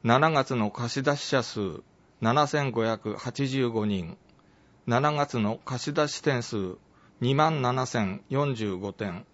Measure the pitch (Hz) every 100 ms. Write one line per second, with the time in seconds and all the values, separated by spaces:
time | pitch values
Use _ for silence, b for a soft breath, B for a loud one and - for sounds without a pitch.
0 | - 131 156 156 127 123 104 - 120 139
1 | 135 147 - 135 117 - 98 76 - _
2 | _ _ 113 131 143 151 139 117 113 110
3 | 107 107 - 117 139 135 123 113 107 98
4 | 82 85 _ _ b b b b - 117
5 | 147 151 143 123 104 113 - 127 - 147
6 | 147 - - 127 113 110 95 - _ b
7 | b _ 123 139 156 156 123 131 131 123
8 | 101 101 - 135 143 120 107 92 101 -
9 | 104 85 78